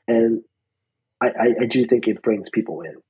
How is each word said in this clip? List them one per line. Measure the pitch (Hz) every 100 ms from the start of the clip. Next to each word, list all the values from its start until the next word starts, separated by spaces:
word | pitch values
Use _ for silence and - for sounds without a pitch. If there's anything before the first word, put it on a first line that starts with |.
| -
and | 117 113 113 - _ _ _ _ _ _ -
I, | 123
I, | - 117 117
I | 120
do | 127 120
think | 120 110
it | 101
brings | 120 104 95
people | 110 113 -
in. | 82 -